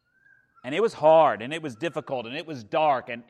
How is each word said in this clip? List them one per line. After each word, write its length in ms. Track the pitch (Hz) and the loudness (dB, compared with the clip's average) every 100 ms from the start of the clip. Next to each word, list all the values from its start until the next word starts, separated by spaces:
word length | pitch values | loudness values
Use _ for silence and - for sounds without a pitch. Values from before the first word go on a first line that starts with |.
| _ _ _ _ _ _ | _ _ _ _ _ _
And 120 | 123 156 | -8 -2
it 60 | |
was 120 | 226 | -2
hard, 480 | - 151 160 147 104 | 2 6 6 6 2
and 120 | 123 | -6
it 80 | 160 | -8
was 160 | 156 110 | -10 -8
difficult, 480 | 165 151 - 131 113 | -6 -6 -8 -8 -8
and 100 | 143 | -12
it 100 | 160 | -12
was 160 | 135 | -14
dark, 460 | 104 160 156 127 123 | -6 0 2 0 -4
and 160 | 117 | -12